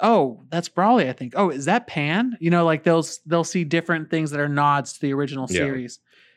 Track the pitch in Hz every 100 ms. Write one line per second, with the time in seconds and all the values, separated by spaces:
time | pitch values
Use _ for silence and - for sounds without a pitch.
0 | 214 214 135 117 131 170 170 - 202 247
1 | 131 123 123 180 190 139 143 233 240 160
2 | 147 185 254 226 165 175 165 156 175 165
3 | 156 - 151 170 165 185 156 170 165 165
4 | 151 160 156 147 147 143 143 143 127 -
5 | 143 139 139 131 131 180 143 131 123 -
6 | _ _ _